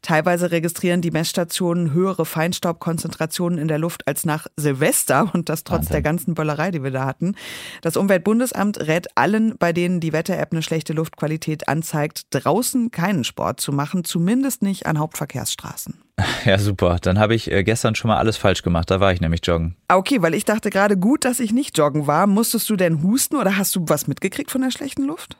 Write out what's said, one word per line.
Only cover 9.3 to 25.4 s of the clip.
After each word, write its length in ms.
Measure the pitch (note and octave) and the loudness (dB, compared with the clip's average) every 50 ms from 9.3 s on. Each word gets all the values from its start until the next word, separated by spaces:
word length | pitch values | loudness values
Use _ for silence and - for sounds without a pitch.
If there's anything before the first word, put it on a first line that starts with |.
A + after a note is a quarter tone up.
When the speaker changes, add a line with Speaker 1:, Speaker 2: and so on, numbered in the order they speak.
| G#3 A3 A3 A3 A3 - | 4 2 2 2 2 2
Speaker 1:
bei 140 | - E3+ | 0 2
denen 260 | E3 F3 F3 F3 F#3 F3 | 2 2 0 0 0 0
die 120 | D#3+ D#3+ | 0 0
Wetter-App 400 | D3+ D#3 E3+ - F#3 D#3+ D3+ - | 0 0 0 0 -2 -2 -2 -2
eine 100 | - E3 | -2 -4
schlechte 300 | D#3 - E3 D#3+ D#3 - | -2 -2 -2 -4 -2 -2
Luftqualität 760 | D#3+ D#3 D#3+ D#3+ - - - D3 D#3 D#3+ - - D#3 D3+ - - | -4 -4 -4 -4 -4 -4 -4 -2 -2 -2 -2 -4 -4 -4 -2 -2
anzeigt, 580 | C#3 D#3+ D#3+ - - D#3 D3 D#3 - - - _ | -2 -2 -2 -2 -2 -2 -2 -2 -4 -10 -12 _
draußen 600 | - C#3 - - D3+ G#3 B3 - - C4 A#3 A3+ | -4 0 2 2 2 2 2 0 0 0 -2 0
keinen 320 | - - E3 G3 G#3 D#3+ A2+ | -2 -2 -2 0 0 0 -2
Sport 360 | - - - - E2+ A#2+ - | -2 -4 -2 -2 -2 -2 -4
zu 120 | - - | -4 -2
machen, 320 | C#3+ C#3 C#3+ D3+ - F3+ E3 | -2 -2 -2 -2 -2 -4 -4
zumindest 580 | - - E3+ E3 F3+ A3+ B3+ C4+ C#4 - - | -2 -2 0 2 2 2 2 0 -2 -2 -2
nicht 240 | - G3 G3 - - | -2 -2 -2 -2 -2
an 120 | - D#3+ D3+ | -2 0 0
Hauptverkehrsstraßen. 1000 | D3+ D#3+ - - D#3+ - - B2+ A#2+ - - - - - - - - - - - _ _ _ | -2 -2 -4 -8 -8 -6 -6 -6 -6 -6 -8 -8 -10 -14 -12 -12 -12 -12 -14 -16 _ _ _
Speaker 2:
<laughs> 80 | - F#2+ - - - - | -4 -2 -2 -2 -2 2
Ja, 140 | - F#2+ G2 | 2 4 4
super. 400 | G2+ G#2 G2 - F#2+ F2 F2 F2 | 4 0 0 2 2 2 2 2
Dann 180 | - F#2 F#2 G#2 | 2 2 4 4
habe 160 | G#2+ G#2 A#2 | 4 4 4
ich, 160 | A2+ - - | 0 0 0
äh, 120 | - G2 F#2+ | 0 2 2
gestern 300 | G#2 A2 A#2 - A#2+ A2 | 2 0 2 2 0 0
schon 140 | - - A#2 | 0 0 2
mal 80 | G#2+ - | 2 4
alles 180 | - A2 G#2+ | 2 2 0
falsch 260 | - - G#2 F#2 - | 2 2 2 2 2
gemacht. 280 | - - F2 E2 E2+ - | 0 0 0 0 2 2
Da 80 | F#2+ F#2 | 2 4
war 120 | G2+ G2 | 4 2
ich 80 | F#2 F2 | 2 2
nämlich 200 | F2+ D#2+ E2 E2+ - | 0 0 0 0 0
joggen. 300 | - E2+ E2 E2 E2 F2 _ _ _ | 0 0 2 0 -2 -4 _ _ _
Speaker 1:
Ah, 80 | F3+ | 2
okay, 240 | F#3 F#3+ - C#4+ A#3+ | 2 2 2 0 2
weil 120 | E3+ E3 D#3+ | 2 2 0
ich 100 | F#3 - | 0 0
dachte 260 | - G#3 A3 - G#3 | 0 0 0 -2 -2
gerade, 260 | F#3+ F#3+ G3 G#3 G#3 | 0 2 2 4 2
gut, 280 | F#3+ F3 G#3+ C#4+ D#4+ - | 2 4 2 2 2 2
dass 140 | B3 B3 - | -2 0 0
ich 120 | B3+ G#3 | -2 0
nicht 240 | A3 B3 C#4+ - _ - | 0 0 0 0 _ 2
joggen 280 | D3+ D3 C3+ D3+ D3 | 2 2 2 0 0
war. 200 | C#3+ D3 D#3 F#3+ | 2 2 4 4
Musstest 420 | G#3 G3 G3+ A#3 - - A3+ - - | 4 4 4 2 2 0 -2 0 0
du 60 | A3 | 0
denn 260 | F3+ F#3 E3+ E3 D3 | 2 2 2 2 2
husten 340 | D3+ F#3+ A3 C4+ - - - | 2 2 2 2 0 0 -2
oder 200 | C#4+ A3 F#3+ G3 | 0 0 2 2
hast 180 | G3 G3 - - | 2 0 0 -2
du 80 | F#3+ E3 | -2 0
was 200 | D3+ D#3+ D3 - - | 0 0 0 0 -4
mitgekriegt 420 | C#3 - - F#3+ - - C#4+ - | -6 -2 -4 -4 -4 -4 -8 -4
von 100 | - C4 | -2 -2
der 80 | C4 B3+ | -2 -2
schlechten 340 | A#3+ - - C4+ - - C#4 | -2 -4 -10 -8 -4 -4 -4
Luft? 320 | C#4 D#4 - - - - _ | -4 -4 -6 -12 -16 -18 _